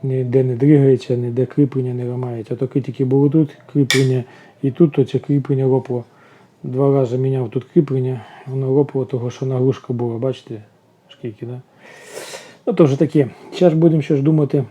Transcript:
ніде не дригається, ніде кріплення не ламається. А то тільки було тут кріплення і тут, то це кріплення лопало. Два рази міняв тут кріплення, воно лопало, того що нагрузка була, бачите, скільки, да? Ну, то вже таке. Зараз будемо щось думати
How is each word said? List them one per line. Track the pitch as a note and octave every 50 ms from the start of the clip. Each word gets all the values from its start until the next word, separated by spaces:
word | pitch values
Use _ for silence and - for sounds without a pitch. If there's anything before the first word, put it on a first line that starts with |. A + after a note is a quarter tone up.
| -
ніде | C3+ C3 C3 B2+ B2 A#2+ C3+ C3
не | B2+ B2
дригається, | A#2 C3+ D3 D3+ C#3+ C#3 C3+ C3 A#2+ - - B2+
ніде | B2 A#2+ A#2+ A#2+ B2 B2+
кріплення | B2 - - D3 C3 - C3+ B2+ B2 B2
не | B2 B2
ламається. | B2 B2 B2 B2+ B2 A#2+ A2+ G#2+ - B2+
А |
то | A2+ C3+ B2+ - C#3+
тільки | A#2+ - A#2+ - C3+
було | B2+ C3 C#3 C#3+ C#3+
тут | C#3 D#3+ D#3+ D3 - - - - -
кріплення | D3 C#3 B2 - C3 C3+ C3 C3 B2+ A#2 - - - - - _ _ -
і | C3+
тут, | A#2 - E3+ D#3 C#3
то | - C3
це | - - B2+
кріплення | - - C#3+ C#3+ B2+ - C#3+ C3 C3+
лопало. | C3 C3 C3 B2+ - B2+ B2 A#2+ _ _ _ _ _ _ _ _ _ _ _ -
Два | C#3 B2 B2+ C#3 C#3 C#3
рази | C#3 C3 A2+ A#2+ B2+
міняв | C3 C3+ C3+ C3 B2+ A2+
тут | - C3 A#2+
кріплення, | _ _ - - C3 C3+ C3 B2+ B2+ B2+ A#2+ G#2 - - - -
воно | C3+ C3 C3+ C3+ C3
лопало, | C3 C#3+ C#3+ C3 - C3+ B2+
того | B2 - B2 A#2 B2
що | - - C3+
нагрузка | C3 C3 B2+ B2+ C3+ B2+ - - - B2+
була, | A#2 A#2+ A#2+ A#2 A2+
бачите, | A#2+ C3 B2 - - - A#2+ G#2+ A2 _ _ _ _ _ _ _ _ _
скільки, | - _ - A#2+ A2 _ B2
да? | A#2 B2 B2+ - _ _ _ - - - - - - - - - - - - - - - _ _
Ну, | - G#3
то | F3+ F3
вже | C#3 C3+ C3+
таке. | E3 C3+ - D#3 C#3 A2+ - - - - - -
Зараз | F3+ F3 D#3
будемо | D#3+ E3 E3+ D#3+ D#3+ C#3
щось | - D#3 C#3
думати | C3+ D3+ D#3+ D#3 D3 C3+ - D3 C3 A2